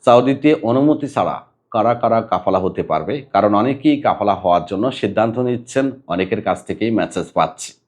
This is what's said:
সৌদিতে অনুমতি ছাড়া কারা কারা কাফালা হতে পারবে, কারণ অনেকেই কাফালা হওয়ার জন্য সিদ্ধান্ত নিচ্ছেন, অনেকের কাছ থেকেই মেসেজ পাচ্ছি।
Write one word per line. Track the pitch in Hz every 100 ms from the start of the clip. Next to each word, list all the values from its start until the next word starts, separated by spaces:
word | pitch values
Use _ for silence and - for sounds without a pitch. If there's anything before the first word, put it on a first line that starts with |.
সৌদিতে | - 120 127 135 151
অনুমতি | 156 110 123 147 147 147
ছাড়া | - 87 71 - _ _
কারা | 117 107
কারা | 117 117 113
কাফালা | 110 92 - 95
হতে | 92 92
পারবে, | 85 78 78 135 -
কারণ | 98 104
অনেকেই | 101 120 139 156 147
কাফালা | 113 90 104
হওয়ার | 95 90 87
জন্য | 82 95 120
সিদ্ধান্ত | - 107 98 113 117
নিচ্ছেন, | 123 120 120 - 135 - -
অনেকের | 87 92 107
কাছ | 98 90
থেকেই | - - 110
মেসেজ | 110 87 - 82
পাচ্ছি। | - 80 - - -